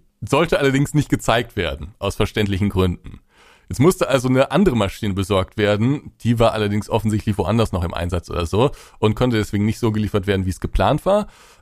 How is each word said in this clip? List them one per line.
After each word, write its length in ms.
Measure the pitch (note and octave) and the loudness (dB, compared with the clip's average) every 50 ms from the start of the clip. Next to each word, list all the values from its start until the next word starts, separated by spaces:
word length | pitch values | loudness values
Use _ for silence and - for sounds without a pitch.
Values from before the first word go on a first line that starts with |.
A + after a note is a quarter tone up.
| - _ _ _ | -20 _ _ _
sollte 400 | - A2 - C#3 E3+ D3+ - - | -4 0 0 2 2 2 2 2
allerdings 340 | C#3+ C#3 C3 C3+ C#3+ - - | 2 2 2 2 0 2 2
nicht 160 | D3+ C3+ - | 0 0 0
gezeigt 460 | - - - - A2+ A#2 A#2+ - - | -2 -2 0 2 0 0 0 -2 -4
werden, 380 | G#2 F2 D#2 C#2 D#2 D2+ E2 - - | -4 -4 -4 -4 -6 -10 -14 -10 -6
aus 160 | - G2+ - | -6 -4 -2
verständlichen 540 | - G#2 G2 - A2 G#2+ G2 G2+ F#2 G#2 G2+ | -2 -4 -2 -2 -2 -2 0 0 0 -2 0
Gründen. 520 | - - F#2 F#2 F2 - - - - - - _ _ _ - - - _ _ - | 2 2 0 0 0 -4 -10 -16 -20 -20 -20 _ _ _ -20 -20 -20 _ _ -8
Jetzt 100 | - - | -2 2
musste 280 | B2 F3+ F#3 - F3 D3 | 4 4 4 4 2 0
also 220 | C3 C3+ A#2+ C3 | 2 2 2 2
eine 220 | B2+ C3 C3+ - | 2 2 2 2
andere 260 | C3 D#3+ G#3 F#3 B2+ A#2 | 2 2 2 2 2 2
Maschine 360 | G#2 G2 - - - G#2 F#2+ | 0 -2 -2 -4 -4 -4 -2
besorgt 440 | F#2 G2 - G2+ F#2+ F#2+ - - - | -2 -2 0 0 0 0 -2 -2 -2
werden, 540 | G#2 G2+ G#2 G2+ A2 B2+ C#3+ D3 D#2 - - _ | 0 0 2 2 0 0 -2 -2 -6 -12 -14 _
die 180 | - A2 A#2+ A2+ | -2 0 2 4
war 140 | A#2 A2 - | 4 2 2
allerdings 360 | A2 G#2+ G2+ G2+ G#2+ G#2 - | 2 0 0 -2 -2 -2 -2
offensichtlich 480 | - A2+ - A2 G#2+ G#2 - - G2+ - | -2 -2 0 0 -2 -2 -2 -2 -2 -2
woanders 360 | - - A2 A#2 A2+ G#2+ - | 0 0 2 0 0 0 -2
noch 100 | F2+ F2 | -2 -4
im 100 | F2 - | -4 -4
Einsatz 360 | - E2+ F2 F2 F2 - - | -4 -4 -4 -4 -6 -6 -6
oder 160 | D2 D#2 F2 | -6 -4 -4
so 260 | E2 - G2+ B2 C#3+ - - - - - - | -2 0 2 2 0 0 -4 -14 -20 -6 -2
und 160 | - G#2+ G#2+ | -2 0 0
konnte 220 | - B2+ B2+ A#2 G#2+ | 0 0 0 0 0
deswegen 280 | G#2 - - G2+ G#2 | -2 -2 -2 -2 0
nicht 140 | A2 A2 - | 0 -2 -2
so 120 | - A2+ | -2 -2
geliefert 340 | G#2+ G#2+ G#2 G2+ - G#2 F2+ | -2 -2 -2 -2 -2 -2 -2
werden, 200 | G2 G2 F#2+ F#2 | -2 -2 -2 -2
wie 60 | F#2+ | -4
es 100 | F2+ - | -4 -4
geplant 440 | - - - - F#2+ G#2 C3 D3+ - | -4 -2 0 0 2 2 2 0 0
war. 220 | F#3 G3 G#3 G3+ - - - - - - _ | 0 0 0 0 -4 -10 -18 -20 -20 -20 _